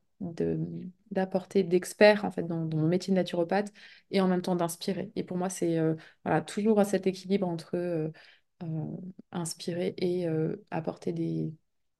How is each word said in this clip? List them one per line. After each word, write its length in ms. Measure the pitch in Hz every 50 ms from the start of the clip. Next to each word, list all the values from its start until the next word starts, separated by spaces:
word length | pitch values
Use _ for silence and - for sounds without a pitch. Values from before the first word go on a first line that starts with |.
| _ _ _ -
de, 380 | 196 170 165 165 170 165 165 160 160 175 170 165 175 185 - _ _ -
d'apporter 520 | 196 185 190 185 185 190 190 - - 196 190
d'expert, 600 | 170 175 185 180 - - - 214 208 214 208 202
en 60 | 185 190
fait, 100 | - 170
dans, 200 | 165 170 165 165
dans 120 | 160 160 156
mon 100 | 156 160
métier 240 | 175 185 - - 190
de 40 |
naturopathe 560 | 185 175 180 - 175 170 170 190 196 208 208 - - - - - - _ -
et 100 | - 196
en 80 | 190 185
même 140 | 185 180 180
temps 140 | 190 185
d'inspirer. 560 | 175 170 170 165 - - - 190 170 190 196 -
Et 80 | 185 175
pour 120 | - 180
moi, 140 | 180 180 196
c'est, 280 | 190 - 175 170 165 165
euh, 160 | 160 160 160 160 - - - _ -
voilà, 160 | 180 170 151 156
toujours 380 | - - - 202 220 220 208
à 40 | 196
cet 220 | 202 202 185 190
équilibre 420 | 190 185 - - 185 196 196 190 175
entre, 280 | 170 165 165 - -
euh, 340 | 180 175 175 175 160 156 156 156 - - - - _ _ _ _ - -
euh, 40 | 165 160 160 151 151 156 175 185 180 - - - _ -
inspirer 640 | 180 170 165 - - - - 170 175 180 190 180 -
et, 300 | 190 180 180 180 175 170
euh, 360 | 160 156 156 160 - - - -
apporter 420 | - 165 160 - - - - - 170
des, 400 | 165 165 165 165 165 160 156 160 - _ _ _ _ _ _ _